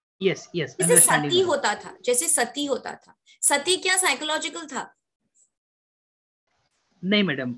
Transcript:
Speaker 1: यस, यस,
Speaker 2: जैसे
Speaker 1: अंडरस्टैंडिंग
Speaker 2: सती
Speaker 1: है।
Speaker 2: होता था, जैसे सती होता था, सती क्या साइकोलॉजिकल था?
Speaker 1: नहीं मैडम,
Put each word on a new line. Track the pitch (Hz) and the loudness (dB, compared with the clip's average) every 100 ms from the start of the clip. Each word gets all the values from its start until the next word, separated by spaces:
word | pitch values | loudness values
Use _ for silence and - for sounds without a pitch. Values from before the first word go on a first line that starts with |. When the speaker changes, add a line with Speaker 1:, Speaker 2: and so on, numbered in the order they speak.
| _ - | _ -4
Speaker 1:
यस, | 190 151 - 170 | -2 -2 -4 -6
यस, | 143 | -6
Speaker 2:
जैसे | - | -2
Speaker 1:
अंडरस्टैंडिंग | 175 - - 156 147 | 4 6 6 4 2
Speaker 2:
सती | 180 | 2
Speaker 1:
है। | 359 | 2
Speaker 2:
होता | 294 220 202 | 0 -2 -4
था, | 185 - - | -8 -8 -2
जैसे | 247 330 | 0 0
सती | - 233 277 285 | 0 -2 -4 -4
होता | 226 - - | -4 -6 -14
था, | - _ _ _ | -18 _ _ _
सती | - 285 349 370 | 0 0 0 -2
क्या | 370 381 | 0 0
साइकोलॉजिकल | 359 269 302 311 311 330 302 | 0 -2 -4 -6 -6 -10 -10
था? | 240 - _ _ _ _ _ _ _ _ _ _ _ _ _ _ _ _ _ _ _ _ _ | -10 -12 _ _ _ _ _ _ _ _ _ _ _ _ _ _ _ _ _ _ _ _ _
Speaker 1:
नहीं | 185 208 | 0 2
मैडम, | 190 135 123 | 2 0 -4